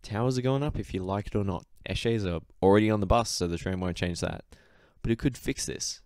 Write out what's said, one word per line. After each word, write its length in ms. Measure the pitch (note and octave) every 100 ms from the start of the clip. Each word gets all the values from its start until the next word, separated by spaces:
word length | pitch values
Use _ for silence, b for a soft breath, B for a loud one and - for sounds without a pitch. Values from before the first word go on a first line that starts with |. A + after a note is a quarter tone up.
Towers 360 | - G#2 B2 B2+
are 40 |
going 200 | B2+ C3+
up 160 | D3 -
if 160 | G2+
you 80 | F#2+
like 240 | F#2 G2+ -
it 100 | G#2+
or 80 |
not. 220 | G2 F2 - - -
Esches 380 | F#2+ A#2 A#2
are 160 | G2 E2+ - -
already 280 | F#2 G2+ G#2+
on 100 | G#2+
the 60 | G2
bus, 220 | A2+ A#2
so 180 | - F2+
the 120 | E2+
tram 220 | - F#2
won't 180 | F#2 F2
change 220 | F2+ E2+
that. 260 | F2 - - b b b b b
But 100 | -
it 60 | A#2
could 180 | D3 A#2
fix 300 | - C3+ -
this. 340 | - - -